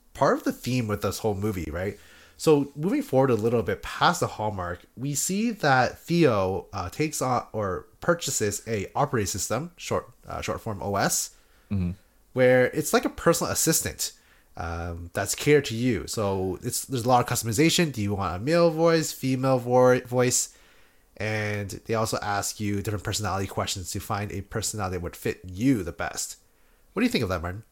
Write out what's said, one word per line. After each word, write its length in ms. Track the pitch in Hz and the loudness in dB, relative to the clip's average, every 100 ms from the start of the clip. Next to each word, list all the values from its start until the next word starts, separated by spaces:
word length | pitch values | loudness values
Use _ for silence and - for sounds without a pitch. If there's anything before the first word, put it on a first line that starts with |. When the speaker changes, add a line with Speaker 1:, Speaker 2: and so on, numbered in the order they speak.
| _ | _
Speaker 1:
part 240 | - 143 277 | 0 2 2
of 60 | - | -2
the 80 | |
theme 340 | - - 127 110 | -4 -2 -2 -2
with 140 | 101 | -2
this 180 | 101 - | -2 -2
whole 160 | 110 95 | -2 -2
movie, 340 | 107 92 78 | -2 -4 -6
right? 260 | 85 92 - - - - - | -4 -6 -8 -16 -20 -20 -2
So 340 | 165 147 139 143 | 2 4 2 -4
moving 260 | 165 294 | -2 -2
forward 280 | 294 131 135 | 0 2 4
a 60 | 113 | 4
little 260 | 113 117 | 2 0
bit 180 | 104 95 | 0 -4
past 360 | - - 151 170 | -6 0 2 2
the 60 | 120 | -2
Hallmark, 580 | - 107 95 87 90 - - | -4 -4 -4 -6 -8 -12 -8
we 200 | 139 143 | -6 -4
see 360 | - 196 233 | -2 -2 -2
that 480 | 208 151 131 123 - | 0 2 4 4 -2
Theo, 680 | - 170 151 107 92 92 - | 0 4 6 4 0 -2 -6
uh, 180 | 98 90 | -8 -8
takes 320 | - 156 - | -4 -4 -2
on 240 | 131 120 - | 0 -2 -2
or 360 | 110 101 90 - - | -6 -4 -4 -10 -8
purchases 640 | - 170 - - 104 98 - | -2 0 0 -2 -2 -2 -4
a 200 | 110 92 117 | -4 -4 -2
operating 320 | 139 120 98 | 0 0 -2
system, 440 | 98 - 110 170 - | -4 -2 -4 -4 -10
short, 340 | - 101 - - - | -4 -4 -4 -18 -12
uh, 120 | 82 | -8
short 200 | - - | -6 -6
form 200 | 113 101 | -6 -8
O 140 | 101 98 | -4 0
S, 360 | 151 - - _ _ _ - | 0 0 -6 _ _ _ -6
Speaker 2:
Mm-hmm. 200 | 101 87 92 _ _ _ | -2 -2 -4 _ _ _
Speaker 1:
where 320 | 127 127 127 123 | 4 6 6 4
it's 260 | - 147 | 0 0
like 100 | 233 | 0
a 60 | - | 0
personal 420 | - - 160 160 | 0 2 2 0
assistant, 640 | 98 - 165 - 76 - - _ _ _ - | 0 2 0 -2 -6 -8 -10 _ _ _ -10
um, 540 | 85 85 85 85 87 | -8 -6 -6 -8 -8
that's 220 | - 98 - | -6 -4 -2
catered 300 | 147 147 143 | 4 4 4
to 100 | 113 | -2
you. 320 | 127 101 - | 0 0 -2
So 500 | - 101 95 92 90 | -4 -2 0 -2 -4
it's, 220 | 120 - - | -6 -6 -4
there's 200 | 131 117 | -2 4
a 40 | |
lot 100 | 127 | 4
of 60 | 123 | 4
customization. 600 | 120 113 107 165 165 165 | -2 -2 2 4 4 0
Do 100 | 120 | 0
you 140 | 101 98 | -2 -2
want 200 | 95 90 | -2 -4
a 40 | |
male 300 | 123 170 170 | 0 4 4
voice, 400 | 160 165 165 147 | 4 4 4 0
female 480 | - 131 131 135 131 | -4 -2 0 2 2
vo-, 400 | 120 127 127 123 | 4 6 8 6
voice? 480 | 117 123 123 - - - _ _ _ _ _ - | 2 2 2 2 -2 -8 _ _ _ _ _ -6
And 520 | 107 107 104 104 101 107 - | -4 -2 -2 -4 -6 -10 -2
they 80 | 113 | 0
also 220 | 110 - | 0 -2
ask 380 | 104 101 - - | -2 -2 -2 -4
you 220 | 104 101 | -2 -2
different 220 | 101 104 | -2 -4
personality 440 | - 101 107 95 95 | -4 -4 -2 -2 -4
questions 440 | - 98 98 85 | -4 -4 -4 -6
to 80 | 101 | -8
find 320 | - 104 101 | -4 -4 -4
a 100 | 101 | -8
personality 560 | - 113 - 107 92 90 | -6 -6 -6 -4 -4 -4
that 40 | |
would 120 | 87 - | -6 -6
fit 260 | - - | -6 -6
you 400 | 92 92 131 123 | -8 -2 2 2
the 80 | 85 | 0
best. 460 | - 87 - - - _ _ _ _ _ | -6 -6 -6 -10 -10 _ _ _ _ _
What 80 | - | -2
do 40 | 240 | 0
you 60 | |
think 120 | 202 | 0
of 60 | 101 | -2
that, 120 | 90 | -2
Martin? 220 | 87 95 - | -4 -8 -14